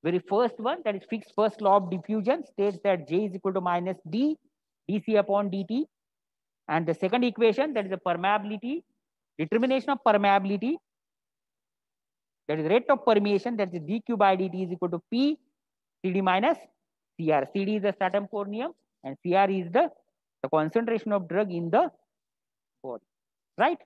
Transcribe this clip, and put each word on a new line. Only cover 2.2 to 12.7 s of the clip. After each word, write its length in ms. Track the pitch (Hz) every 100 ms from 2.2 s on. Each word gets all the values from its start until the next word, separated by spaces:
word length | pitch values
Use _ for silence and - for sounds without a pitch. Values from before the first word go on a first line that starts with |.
| 208 320 277
states 320 | - 202 180
that 240 | 202 180 147
J 180 | 170 214
is 100 | 185
equal 180 | 196
to 80 | 190
minus 360 | 180 175 180 185 160
D, 280 | 202 294 311 _ _ _ _ -
D 140 | 202
C 120 | - 214
upon 340 | 202 202 202
D 160 | 196 180
T. 180 | 240 311 _ _ _ _ _ _ _ -
And 180 | 160 160
the 80 |
second 300 | 165 185 240
equation, 500 | 247 220 226 220 302
that 120 | 240 196
is 60 |
the 60 | 190
permeability, 840 | 180 170 185 208 208 214 240 320 _ _ _ _ _ -
determination 500 | 160 226 254 262 285
of 80 | 277 233
permeability, 680 | 208 202 196 196 202 233 330 _ _ _ _ _ _ _ _ _ _ _ _ _ _ _ _ -
that 120 | 156
is 80 |
rate 180 | 156